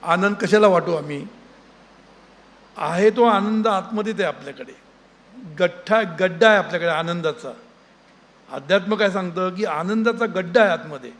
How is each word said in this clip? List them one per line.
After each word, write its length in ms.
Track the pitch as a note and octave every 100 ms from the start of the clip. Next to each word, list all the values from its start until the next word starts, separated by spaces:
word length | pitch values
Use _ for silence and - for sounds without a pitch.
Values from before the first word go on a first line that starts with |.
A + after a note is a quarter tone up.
आनंद 320 | F3 F3 G3
कशाला 320 | G3+ G3+ G#3+ G#3+
वाटू 280 | F3 E3+
आम्ही? 320 | E3 D3 C#3+ G#3 - - - - - - _ _ _ _ _ _ _ _ -
आहे 340 | D#3 E3+ G#3+
तो 120 | A3
आनंद 460 | A#3 G3+ G3+ A3 A3
आतमध्येच 480 | G3 F#3 A3 G#3+ G3
आहे 80 | F3+
आपल्याकडे, 480 | C#3+ C#3 C#3 C3 - _ _ _ _ _ A#3+ G#3 D3+
गठ्ठा, 420 | F3+ F3 - A3 G3+ D#3+
गड्डा 280 | F#3 E3 A3
आहे 100 | G#3
आपल्याकडे 320 | D#3+ E3+ E3+
आनंदाचा. 640 | D#3+ E3 F3 D#3+ D3 C#3 A2+ - _ _ _ _ _ _ _ _
अध्यात्म 420 | C#3 C#3 G3 F#3
काय 160 | G#3+ G#3
सांगतं 440 | F#3+ F3+ E3+ F#3
की 100 | F#3
आनंदाचा 600 | G#3 D3+ E3+ A3 A3 A#3 A3+
गड्डा 340 | F3+ F3 G3+
आहे 100 | G#3
आतमध्ये. 400 | E3 C#3+ C#3+ A#2+